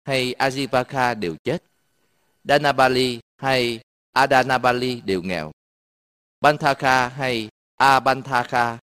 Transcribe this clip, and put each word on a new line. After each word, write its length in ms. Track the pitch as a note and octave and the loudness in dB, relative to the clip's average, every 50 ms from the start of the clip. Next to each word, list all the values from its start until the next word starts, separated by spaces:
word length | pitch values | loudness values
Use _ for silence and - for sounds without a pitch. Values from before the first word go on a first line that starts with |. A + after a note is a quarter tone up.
| - | -8
hay 300 | C#3+ C3+ C3 B2+ B2+ A#2+ | -4 -4 -2 -2 -4 -2
Ajivaka 840 | - B2+ C3+ C3 C#3 C#3 - - B2+ B2 - C3+ C3+ B2 B2 A#2 G#2+ | -2 -2 -2 -2 -4 -6 -2 -2 -2 -2 -2 -2 -2 -2 -2 -2 -4
đều 160 | G2 E2+ D#2+ - - | -6 -6 -6 -6 -4
chết. 200 | A#2+ D#3 F#3 _ _ _ _ _ _ _ _ _ _ _ _ _ _ _ _ - | -4 -4 -4 _ _ _ _ _ _ _ _ _ _ _ _ _ _ _ _ 0
Danabali 760 | - C#3 D3 D3 C#3+ C3 C3 C3 B2+ B2+ B2+ C3 B2+ A#2+ A#2+ - _ _ | 2 2 4 4 2 2 4 4 4 4 2 0 -2 -4 -8 -14 _ _
hay 420 | - C3+ C3+ C3+ B2+ A#2+ A#2+ A2+ A2+ _ _ _ _ _ _ | -8 -4 -2 0 0 0 -2 -4 -8 _ _ _ _ _ _
Adanabali 920 | - B2+ C#3 C#3 C#3 C3 B2 C3+ C3 B2 B2 B2 B2 B2 B2+ B2+ B2 A#2+ | 0 2 2 4 4 2 2 2 0 0 2 0 0 0 -2 -4 -6 -6
đều 200 | - G2 F#2+ F2+ | -4 -4 -4 -4
nghèo. 300 | E2+ F#2 F2+ D#2+ D#2 D#2 - _ _ _ _ _ _ _ _ _ _ _ _ _ _ _ _ - | -4 -4 -6 -6 -8 -10 -12 _ _ _ _ _ _ _ _ _ _ _ _ _ _ _ _ 0
Banthaka 640 | - D3 D3+ C#3+ D#3 C#3+ C#3 - C#3+ C3 C3 B2+ B2 | 2 2 2 2 0 0 0 0 2 2 2 2 2
hay 420 | B2 C3 C#3+ C3+ C3 A#2+ A2+ G#2+ G#2+ _ _ _ _ _ | -2 -4 -6 -4 -4 -4 -4 -6 -8 _ _ _ _ _
Abanthaka 1040 | - C3 C#3 C3+ C3 A#2+ C3+ C3 C3+ B2 C#3 C3 A#2+ B2 - C3 B2 A#2+ A#2 A#2 A#2 _ _ | 2 4 4 4 4 4 0 -2 -2 -4 -4 -4 -4 -2 -2 -2 -2 -2 -2 -4 -10 _ _